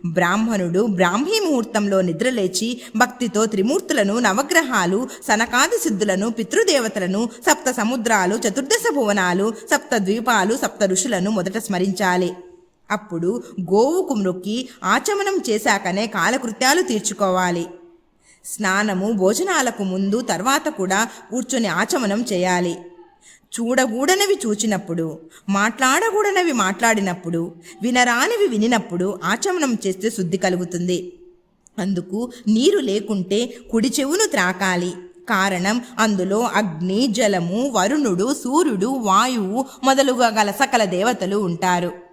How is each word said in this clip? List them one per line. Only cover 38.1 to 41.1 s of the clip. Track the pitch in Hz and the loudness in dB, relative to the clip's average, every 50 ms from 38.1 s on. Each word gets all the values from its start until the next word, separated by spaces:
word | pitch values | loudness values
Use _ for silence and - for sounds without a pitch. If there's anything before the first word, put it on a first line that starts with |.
| 180 170 202 254 285 - - | 2 0 0 0 -2 -2 -2
సూర్యుడు, | 247 269 320 359 311 220 185 190 | 0 2 2 2 2 0 0 0
వాయువు | 247 277 262 226 196 190 202 240 254 254 226 196 185 208 240 254 - - - - | -2 -2 -2 2 2 4 4 4 2 0 -2 -2 -2 -2 -4 -4 -6 -8 -2 2
మొదలుగా | 269 269 269 269 262 254 240 247 | 2 4 4 4 2 4 2 2
గల | 226 208 220 208 202 | 2 4 2 0 0
సకల | 196 202 269 269 - 233 214 | 2 0 0 2 2 2 2
దేవతలు | 185 180 180 202 240 | 2 2 0 2 0